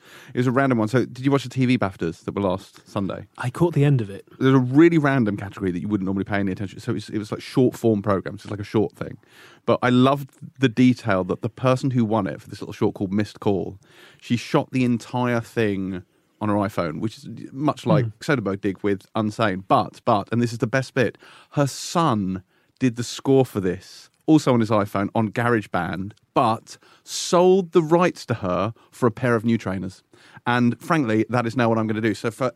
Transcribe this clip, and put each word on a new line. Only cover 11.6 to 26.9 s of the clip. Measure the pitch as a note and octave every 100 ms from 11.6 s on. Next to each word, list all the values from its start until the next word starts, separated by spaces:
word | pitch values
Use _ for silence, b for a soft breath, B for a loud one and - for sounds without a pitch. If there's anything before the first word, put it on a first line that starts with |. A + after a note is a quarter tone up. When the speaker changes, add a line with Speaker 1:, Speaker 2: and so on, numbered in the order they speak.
| C3 B2+ C#3
Speaker 1:
who | B2 A2
won | A2 F#2
it | -
for | -
this | G#2+
little | -
short | G2+ G#2+ -
called | G2
Missed | G2+ G2+ -
Call, | A2 F#2+ F#2 F#2+ b b b b
she | - A#2+
shot | - D3+ -
the | B2+ B2
entire | A#2 - B2 B2 A#2
thing | A2+ - G#2+ G2 F#2+ F#2 - _ _ -
on | G#2+
her | G#2
iPhone, | G2 - E2+ D#2+
which | A2 -
is | C3+ A2+ -
much | C3+ D3 - B2
like | A2 A2+
Speaker 2:
Hmm. | -
Speaker 1:
Soderbergh | - C3+ G2 G2
did | G#2 F#2
with | G#2 G2 -
Unsane. | A2 G#2+ G2+ A2 F#2+ -
But, | C3+ F#2 - -
but, | G#2 F#2+
and | A#2
this | A2+
is | A#2
the | A#2+
best | C3+ B2+ C3+
bit, | A2 - B B B
her | - C#3
son | - - F3 D#3+ A2 F#2+ F#2+ - _ _ -
did | C3 A#2
the |
score | A#2 - C3+ C3+ B2+
for | G#2
this, | F#2 E2 - - - _ -
also | D#3 D3 A#2+
on |
his | A2
iPhone, | G#2+ G2 G2 G#2
on | A2 A2
GarageBand, | G#2+ A#2 A#2 G#2 F2+ F2 F#2 G2 - _
but | D#3 A#2+ A2+ - - b